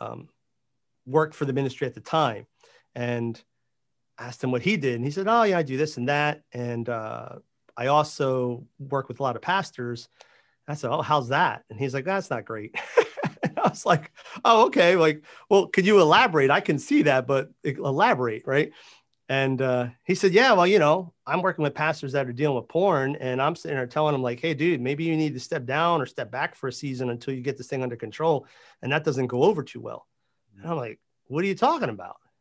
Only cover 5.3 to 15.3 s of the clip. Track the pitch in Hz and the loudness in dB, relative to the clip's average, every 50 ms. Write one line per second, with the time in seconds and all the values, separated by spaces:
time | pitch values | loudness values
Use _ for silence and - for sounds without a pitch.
5.3 | 233 240 220 202 185 170 151 131 131 135 156 151 - 123 120 139 143 147 147 147 | 2 2 2 2 2 0 0 -2 -2 -2 -2 -2 -2 -4 -2 0 0 2 0 0
6.3 | 147 - _ _ - 123 120 120 120 117 113 120 117 113 110 110 117 117 117 - | -2 -6 _ _ -10 -8 -6 -6 -4 -6 -4 -6 -6 -6 -8 -8 -10 -10 -12 -14
7.3 | 127 - _ _ _ _ _ _ _ 117 123 135 147 151 147 147 - - 139 131 | -16 -20 _ _ _ _ _ _ _ -6 -2 2 2 2 2 0 -2 -2 -2 0
8.3 | 131 127 123 123 120 120 - _ _ - 139 135 143 135 - - 120 - 139 127 | 0 0 -2 -4 -4 -8 -12 _ _ -16 -10 -4 -4 -4 -4 -6 -8 -4 -4 -4
9.3 | 117 - - 170 185 196 - - - - 123 120 120 117 - _ _ _ - _ | -4 -4 -4 -2 -2 -2 -2 -6 -10 -10 -8 -8 -8 -10 -12 _ _ _ -20 _
10.3 | _ _ _ _ _ _ _ 147 147 - 139 117 143 160 135 - 151 147 123 120 | _ _ _ _ _ _ _ -12 -10 -8 -4 -4 -4 -4 0 0 0 0 2 0
11.3 | 139 160 180 127 107 - _ _ 120 110 139 127 127 135 131 185 196 196 - - | 0 0 0 0 -2 -6 _ _ -8 -6 -6 -4 -4 -4 -4 -4 -4 -4 -4 -4
12.3 | 135 113 - - 113 107 104 110 - - - - - 466 - - - - 302 - | -6 -6 -6 -8 -12 -12 -12 -10 -12 -12 -12 0 2 2 2 2 -6 -8 -8 -8
13.3 | - - - - - - - - - - - 196 170 147 - - _ - - - | -6 -4 -6 -4 -2 0 0 0 0 0 0 2 2 2 0 -10 _ -20 -20 -18
14.3 | - - - 233 226 220 226 - - 285 170 175 185 175 160 156 151 151 _ - | -16 0 4 6 6 6 6 4 6 4 6 6 6 6 4 4 2 0 _ -20